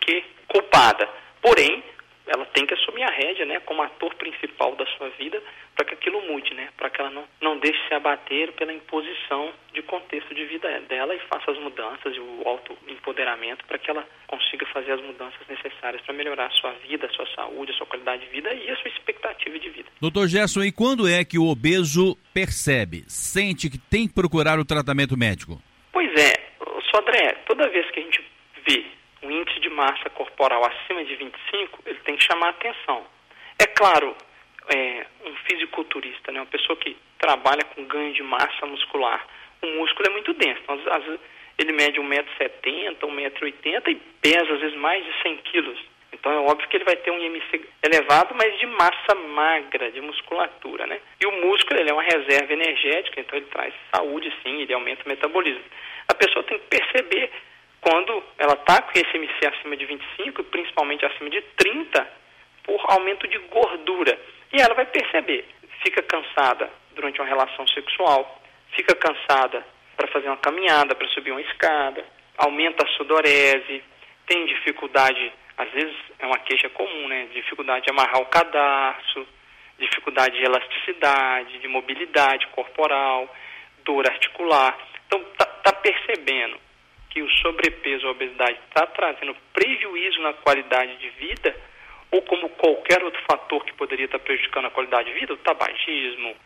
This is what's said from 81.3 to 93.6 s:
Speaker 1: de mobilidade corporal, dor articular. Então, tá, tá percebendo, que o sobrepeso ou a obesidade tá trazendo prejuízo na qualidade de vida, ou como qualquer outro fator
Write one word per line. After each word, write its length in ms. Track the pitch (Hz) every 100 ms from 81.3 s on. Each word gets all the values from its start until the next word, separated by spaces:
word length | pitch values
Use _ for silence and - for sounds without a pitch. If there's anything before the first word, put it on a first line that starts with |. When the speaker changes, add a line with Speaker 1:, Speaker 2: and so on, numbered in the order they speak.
| 127 123 127
Speaker 1:
de 100 | 131
mobilidade 800 | 131 127 135 175 147 139 135 -
corporal, 840 | - - - 151 139 135 131 127 - - - - _
dor 200 | - 139 131
articular. 640 | - - - 175 147 131 - - - -
Então, 160 | 196 175 -
tá, 100 | 196
tá 260 | - 196
percebendo, 840 | 196 208 - - 196 139 131 117 - - _ _ _ -
que 120 | 156
o 80 | 143 -
sobrepeso 680 | 170 110 160 - 139 135
ou 60 | 131
a 20 |
obesidade 460 | 127 127 127 120 117 -
tá 120 | 156 170
trazendo 480 | - 175 139 139 - _
prejuízo 680 | - 233 262 208 175 185 165
na 120 | 156
qualidade 640 | 147 147 139 131 127 127 123
de 120 | 120
vida, 460 | - 160 226 156 - - - - - -
ou 120 | 185
como 260 | - 180 165
qualquer 520 | - 165 147 - 180
outro 180 | 180 - -
fator 340 | 143 - 147